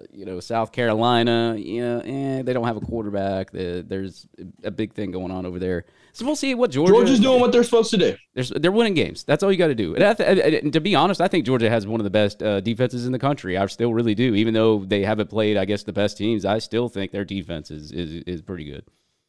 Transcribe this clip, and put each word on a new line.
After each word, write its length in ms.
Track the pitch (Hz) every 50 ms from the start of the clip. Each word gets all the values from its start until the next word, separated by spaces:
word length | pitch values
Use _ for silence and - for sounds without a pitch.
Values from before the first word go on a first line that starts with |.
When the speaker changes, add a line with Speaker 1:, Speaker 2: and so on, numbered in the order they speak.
| 50 -
Speaker 1:
you 140 | - 95 98
know, 160 | 98 95 90
South 320 | - - 117 113 110 110 -
Carolina, 840 | - 123 117 107 110 120 120 123 117 117 120 117 117 117 117 113
you 240 | 104 - - 107 117
know, 200 | 123 120 120 120
eh, 420 | - 104 135 135 139 135 135 131 127
they 100 | 127 127
don't 120 | 127 117
have 120 | 120 113
a 40 | 107
quarterback. 720 | - - 113 117 107 104 101 101 98 98 98 95 95 - -
The, 320 | 90 92 87 87 90 85
there's 400 | - 95 95 98 95 87 - - _ _ - 90 92 - _ -
a 80 | 104 92
big 220 | 78 110 104 -
thing 180 | - 107 92 90
going 180 | 92 92 92
on 160 | 92 92 90
over 140 | 92 87 90
there. 240 | 92 92 90 85 - _ _ _ _ _ -
So 140 | - 226
we'll 80 | 277 302
see 220 | 285 - 269 262
what 160 | 233 247 220 131
Georgia 200 | 135 156 185 202
Speaker 2:
Georgia's 280 | 233 240 226 277 226
doing 180 | 214 262 262 247
what 140 | 247 240 247
they're 100 | 240 240
supposed 300 | 233 233 226 220 - -
to 40 |
do. 200 | 190 165 127 - - _ _ -
Speaker 1:
They're, 240 | - 127 127 - 147
they're 140 | 151 180 196
winning 220 | 226 233 214 190
games. 280 | 151 104 80 - - -
That's 220 | - 143 - 202
all 80 | 196 196
you 60 | 185
gotta 180 | 180 160 135
do. 180 | 113 101 80 -
And 80 | - 180
I 120 | 202 233
th-, 500 | - - - 196 185 - 147 156 - -
and 80 | 151 139
to 80 | 160
be 160 | - 208 190
honest, 240 | 135 156 190 196 -
I 80 | 165 196
think 180 | - 175 120
Georgia 240 | 120 131 120 113 107
has 160 | 117 113 98
one 140 | 104 113 117
of 40 | 104
the 60 | 98
best, 320 | 92 107 107 101 104 - -
uh, 160 | 107 104 98
defenses 460 | 92 113 117 113 127 123 123 120 120
in 60 | 123 127
the 60 | 123
country. 360 | 131 139 147 - - 92 90
I 80 | 92 98
still 280 | 95 - - 117 120 113
really 220 | 113 120 113 104
do. 180 | 98 123 127 107
Even 200 | 101 113 113 110
though 300 | 110 113 113 110 104 95
they 200 | 95 104 101 98
haven't 260 | 101 110 107 104 -
played, 260 | 101 110 107 107 104
I 100 | 101 95
guess, 180 | 95 104 101 -
the 80 | - 85
best 260 | 101 101 101 - -
teams, 260 | 98 110 117 104 87
I 140 | 95 104 113
still 300 | - - - 113 123 117
think 240 | - 98 98 95 -
their 120 | 101 101
defense 460 | - 95 98 85 78 82 80 73 -
is, 220 | 80 78 76 78 -
is, 320 | 85 87 78 80 85 -
is 160 | 87 90 80 -
pretty 220 | - 95 85 78
good. 180 | 71 69 69 - _ _ _ _ _ _ _ _